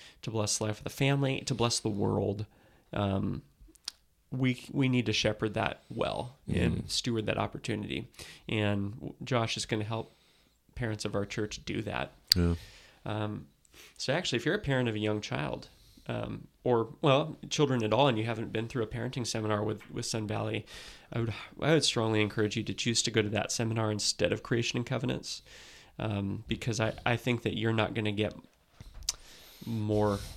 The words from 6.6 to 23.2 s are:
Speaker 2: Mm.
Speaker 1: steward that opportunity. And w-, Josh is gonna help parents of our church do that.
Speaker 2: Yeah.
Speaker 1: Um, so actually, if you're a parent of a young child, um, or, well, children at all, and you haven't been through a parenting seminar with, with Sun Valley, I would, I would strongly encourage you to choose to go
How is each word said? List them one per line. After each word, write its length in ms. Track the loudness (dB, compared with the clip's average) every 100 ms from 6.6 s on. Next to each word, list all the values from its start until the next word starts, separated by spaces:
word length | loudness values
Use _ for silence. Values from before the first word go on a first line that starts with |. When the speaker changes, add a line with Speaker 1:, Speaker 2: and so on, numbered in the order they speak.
| 4 2
Speaker 2:
Mm. 60 | -2
Speaker 1:
steward 360 | -2 0 0 0
that 120 | 0
opportunity. 680 | 0 -4 -4 -4 -4 -6 -8 -14 -18 -14 -4
And 440 | 2 2 2 -2
w-, 200 | -6 -10 -10
Josh 320 | -2 0 0 -2
is 80 | -2
gonna 160 | -2
help 300 | -2 -4 -6 _ _ _ _ _ _ -6
parents 280 | -4 -4
of 120 | -2 -2
our 80 | -2
church 380 | -4 -4 -6
do 180 | -6 -4
that. 300 | -2 -4 -4 -10 _ 4
Speaker 2:
Yeah. 180 | 4 2 -4 -20 -20 -12
Speaker 1:
Um, 420 | -6 -4 -4 -6 -12 _ _ -20 -20 -8
so 160 | -2
actually, 240 | -2 0 0
if 100 | 2
you're 80 |
a 60 | 0
parent 280 | 2 2 2
of 60 |
a 40 | 2
young 200 | 0 0
child, 500 | -2 -4 -4 -6 -8 -20 -20 -14 -6
um, 400 | -4 -4 -8 -12 _
or, 300 | 2 4 2 2
well, 340 | 4 4 4 -8 -6
children 320 | 2 4 4
at 80 | 4
all, 140 | 6 6
and 80 | 4
you 80 |
haven't 280 | 0 -2 -4
been 140 | -4 -2
through 140 | -4
a 40 | -4
parenting 400 | -4 -4 -4 -4
seminar 360 | -2 0 0
with, 260 | 0 -4 -8
with 160 | -8 -4
Sun 200 | -4 -2
Valley, 380 | -2 -2 -4 -6 -16 -16 -20 -8
I 80 | -4
would, 140 | -2 -4 -10 -2
I 120 | 4
would 120 | 4
strongly 360 | 4 2 2 4
encourage 340 | 2 2 0 0
you 60 |
to 100 | -4
choose 280 | -2 0 2
to 80 | 2
go 120 | 2